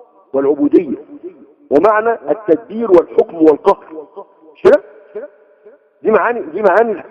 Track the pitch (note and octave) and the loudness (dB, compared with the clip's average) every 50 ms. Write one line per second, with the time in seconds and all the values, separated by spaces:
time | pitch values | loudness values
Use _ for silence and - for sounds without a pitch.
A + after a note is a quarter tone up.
0 | - _ _ _ _ _ - C3+ C#3 C3+ D3+ C#3 - D3 - - F3 C3+ - - | -20 _ _ _ _ _ -6 -2 -2 -2 0 0 0 2 2 0 0 0 -8 -12
1 | - - - - - F#4 F4+ - - _ _ _ _ _ C3 D#3 F3 A3 G#3+ G#3+ | -12 -18 -20 -20 -20 -20 -20 -20 -20 _ _ _ _ _ 0 2 2 2 2 0
2 | A3 A#3 A3+ - - C#3+ D3+ A3 G#3+ F3 D#3+ D3 - - G3+ A3 A#3 G#3+ F#3 E3+ | 0 -2 -4 -4 -6 -6 -6 -6 -2 -2 -2 -2 -2 -10 -10 -8 -2 2 2 2
3 | - - - - - - E3+ E3+ D#3 D#3 D3 - - G3 F#3+ - - - D#3+ D#3 | 2 2 -2 -2 -2 -2 -2 2 2 2 2 2 -2 -6 -6 -6 -10 -16 -18 -18
4 | C#3+ - _ G3 G3 - _ _ _ D#3 - _ - - C4+ - - - - - | -20 -18 _ -20 -20 -20 _ _ _ -20 -20 _ 2 4 4 4 0 -6 -18 -20
5 | - _ - G#3 C4+ D4 _ _ _ _ _ _ _ - - _ _ _ _ _ | -20 _ -18 -18 -18 -18 _ _ _ _ _ _ _ -20 -20 _ _ _ _ _
6 | - F#3 A3 F#3 F3 A3 A#3+ A3+ F3+ D#3+ D3+ G3+ G#3+ F#3+ E3+ G#3 A#3 A3+ G3+ D#3 | -2 0 0 0 0 -2 -4 -6 -8 -10 -8 -2 0 2 2 2 2 0 -2 -8
7 | - - | -10 -12